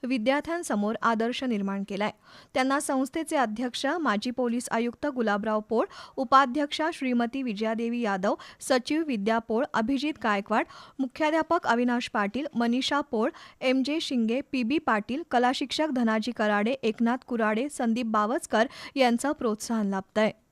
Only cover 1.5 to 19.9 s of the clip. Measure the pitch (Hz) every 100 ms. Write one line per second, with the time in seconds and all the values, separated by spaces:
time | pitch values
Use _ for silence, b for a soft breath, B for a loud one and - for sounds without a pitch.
1.5 | 220 196 196 196 196 208 - B B B
2.5 | 277 262 277 302 269 262 330 311 311 240
3.5 | 214 254 - 269 339 294 208 247 240 247
4.5 | 233 - 214 240 233 294 254 226 202 220
5.5 | 214 214 226 381 B B - 262 269 277
6.5 | 262 285 - 311 - 262 240 233 269 254
7.5 | 202 220 220 233 240 233 196 196 269 B
8.5 | B - 254 233 302 320 233 196 226 226
9.5 | 220 285 - 226 269 294 311 233 202 208
10.5 | 214 311 B B - 262 - 311 320 311
11.5 | 339 - 233 247 240 - 226 202 240 294
12.5 | 233 233 240 262 285 294 226 240 - B
13.5 | B 262 262 262 302 320 262 220 240 277
14.5 | 269 226 302 330 214 202 254 339 247 247
15.5 | 269 269 - 311 254 233 220 214 233 214
16.5 | 208 208 - 226 214 233 247 - 240 214
17.5 | 214 285 - 247 226 240 220 208 285 -
18.5 | 220 240 B B - 254 233 - 302 247
19.5 | 208 - 233 202